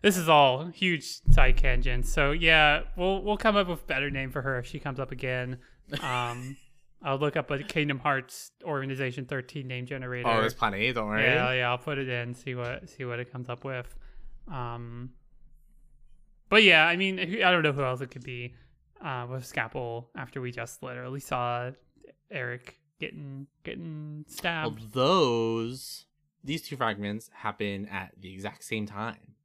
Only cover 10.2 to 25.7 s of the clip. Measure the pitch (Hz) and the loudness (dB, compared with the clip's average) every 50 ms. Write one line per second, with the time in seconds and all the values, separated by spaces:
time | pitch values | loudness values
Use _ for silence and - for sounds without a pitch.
10.2 | 120 120 117 113 110 113 113 - 120 110 98 98 110 123 123 117 110 104 107 107 | 0 0 2 2 2 0 0 0 -2 0 0 2 0 0 0 0 -2 -2 0 2
11.2 | 113 127 127 123 123 127 127 127 123 123 123 123 - - 147 135 135 131 123 120 | 4 4 4 4 2 0 0 0 0 0 -2 -2 -4 -6 -6 -4 -4 -4 -4 -6
12.2 | 120 120 123 120 - 139 127 123 120 120 127 139 - 175 - - 135 123 120 117 | -6 -8 -10 -10 -10 -10 -8 -6 -6 -8 -8 -10 -12 -18 -14 -12 -10 -8 -8 -8
13.2 | 123 123 - 127 123 110 123 120 - 135 131 127 120 - - - - - - - | -8 -10 -12 -14 -10 -10 -12 -10 -10 -10 -8 -8 -10 -10 -14 -16 -16 -16 -16 -14
14.2 | - - - - - - 175 135 123 120 117 120 120 117 117 120 123 127 - - | -14 -14 -14 -14 -14 -12 -10 -8 -8 -8 -8 -10 -12 -12 -12 -12 -12 -14 -14 -20
15.2 | _ - _ - - - - - - - _ - - - - - - - - - | _ -20 _ -20 -20 -20 -20 -20 -20 -20 _ -20 -20 -20 -20 -20 -20 -20 -20 -20
16.2 | - _ _ _ _ _ 202 220 220 196 170 160 156 170 170 175 190 190 190 185 | -20 _ _ _ _ _ 6 8 10 10 10 10 8 6 4 2 0 0 0 -2
17.2 | 180 165 190 - 185 180 180 175 156 151 139 139 139 127 127 127 139 127 - 131 | -4 -4 -2 2 4 4 4 6 4 2 0 0 -2 -2 -2 -4 -8 -12 -12 -16
18.2 | 123 - 123 120 120 123 - - - _ _ _ _ _ _ - - 160 131 123 | -14 -12 -12 -10 -12 -12 -14 -16 -20 _ _ _ _ _ _ -14 -10 -8 -8 -8
19.2 | 123 120 127 131 123 - - - 117 113 - 139 123 120 117 117 123 _ _ - | -8 -8 -10 -10 -10 -8 -4 -4 -4 -4 -4 -8 -8 -6 -8 -10 -10 _ _ -14
20.2 | 131 120 - 139 127 123 123 127 120 120 - - - 127 123 123 123 127 131 143 | -14 -10 -10 -10 -8 -8 -8 -8 -10 -12 -12 -14 -14 -12 -12 -10 -10 -10 -10 -10
21.2 | - - 135 127 123 120 120 120 123 127 139 _ _ _ _ _ _ - - _ | -8 -6 -4 -2 -2 -2 -2 -4 -4 -6 -10 _ _ _ _ _ _ -20 -20 _
22.2 | _ _ 214 151 123 123 123 123 _ - - _ _ _ _ _ - - - 151 | _ _ -10 -8 -8 -8 -8 -10 _ -20 -20 _ _ _ _ _ -12 -12 -12 -12
23.2 | 147 139 135 135 139 _ _ _ _ - - - 170 165 156 151 151 151 151 151 | -14 -12 -12 -14 -14 _ _ _ _ -12 -10 -10 -10 -10 -10 -10 -10 -12 -12 -14
24.2 | 151 _ - - - 175 170 160 156 131 107 110 113 110 104 131 127 143 185 190 | -14 _ -16 -6 -4 -4 -4 -2 -4 -4 -6 -8 -14 -8 -2 2 4 4 6 6
25.2 | 160 127 117 117 113 113 113 113 113 117 | 4 4 4 2 2 0 0 -2 -4 -6